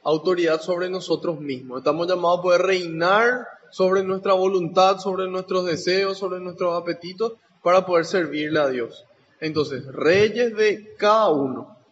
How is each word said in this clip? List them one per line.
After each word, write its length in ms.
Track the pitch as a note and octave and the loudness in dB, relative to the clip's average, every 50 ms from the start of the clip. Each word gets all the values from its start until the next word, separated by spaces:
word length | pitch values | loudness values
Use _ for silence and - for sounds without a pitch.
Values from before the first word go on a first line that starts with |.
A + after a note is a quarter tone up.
| _ | _
Autoridad 580 | C#3+ D#3 D#3 D#3 F#3 F3+ F3 E3+ D#3+ D#3 D#3+ | 0 0 0 2 0 0 2 2 2 0 0
sobre 280 | D#3+ F3+ F3+ F3 F3+ F#3 | -2 -4 -4 -4 -2 -4
nosotros 520 | F#3 F#3 E3+ F3 E3 D3+ - F3 E3 D3 | -6 -8 -4 -4 -4 -2 -2 -6 -6 -6
mismos. 380 | D3+ C#3+ C3 B2+ B2+ B2+ B2 C3 | -6 -8 -8 -10 -10 -10 -12 -4
Estamos 280 | B2+ D3+ D3 D#3+ E3+ | -2 -2 -2 0 0
llamados 320 | F3 F#3 F3+ F3 E3+ F3+ F3 | -2 -2 0 2 2 2 2
a 40 | F3 | 2
poder 180 | F3+ F3 F3 | 2 2 4
reinar 840 | F3+ F#3 F#3+ F#3 F3 E3+ D#3+ D#3+ E3 F3+ G3 G#3+ A#3 A#3+ B3+ B3+ A#3+ - - - _ - | 4 2 0 -2 -2 -6 -4 -2 0 2 4 4 4 2 0 -2 -6 -12 -18 -20 _ -20
sobre 320 | - - F#3+ F#3 F#3 G3 F#3+ | -4 0 0 2 2 2 0
nuestra 300 | F#3 F#3+ F#3+ F#3+ G3+ F#3+ | -2 -4 -4 0 0 2
voluntad, 680 | F#3 F#3 F#3+ G3 F#3 F3 E3 - F#3+ F#3 F#3+ G3 F#3+ | 2 2 2 0 0 -2 0 2 4 4 4 4 0
sobre 280 | - G3+ F#3 F#3 F#3 | -2 -6 -4 -4 -4
nuestros 380 | F#3 F#3 F#3 F#3 - F#3+ F#3 F3+ | -4 -6 -8 -6 -4 -4 -2 -2
deseos, 520 | F3+ D#3+ - - F3 F#3 F#3+ G3 G3 G3 | -2 -4 -4 -2 -2 0 0 0 -2 -4
sobre 220 | F#3+ G3+ F#3 F3+ F#3 | -6 -6 -6 -6 -8
nuestros 420 | F3+ F3+ E3+ - F#3 F3 E3+ F3 | -10 -12 -8 -4 -2 -2 -2 -2
apetitos, 520 | E3+ F3 E3 - - F3 F#3 F#3 A3 A#3 A3+ _ _ _ _ _ | -4 -6 -8 -8 -10 -16 -8 -6 -6 -6 -6 _ _ _ _ _
para 240 | _ E3+ F3+ F#3+ F#3 | _ 6 6 6 4
poder 200 | F#3 F3+ E3+ E3 | 4 2 2 2
servirle 540 | E3 F3+ F#3+ E3+ D3 C#3+ D3+ D3+ D3+ D#3 D3+ | 2 0 0 0 0 -4 -6 -4 0 0 2
a 100 | D3 C3+ | 2 2
Dios. 360 | C3 B2 A#2 A2+ - - - _ _ _ _ _ _ _ | 0 -2 -6 -8 -10 -18 -20 _ _ _ _ _ _ _
Entonces, 440 | D#3 D#3 D3+ D#3 C#3+ C3 C3+ B2+ A#2+ | -10 -4 -2 -2 -2 -2 -4 -10 -10
reyes 680 | C3+ B2+ C3+ C3 D3+ F3+ G3+ G#3+ A3 G#3 A#3 B3 A#3 G#3+ | -10 -8 0 2 4 4 4 4 2 2 0 -2 -2 0
de 400 | G3+ G#3+ G#3+ F#3+ - - - - | 0 0 0 0 -2 -8 -20 -8
cada 320 | - G3 G#3 G#3+ A3 A3 G3 | 0 2 4 4 4 4 4
uno. 460 | D#3 C#3 C#3 C3 B2 A#2 A2+ - - _ _ _ | 2 2 0 -2 -6 -8 -12 -16 -20 _ _ _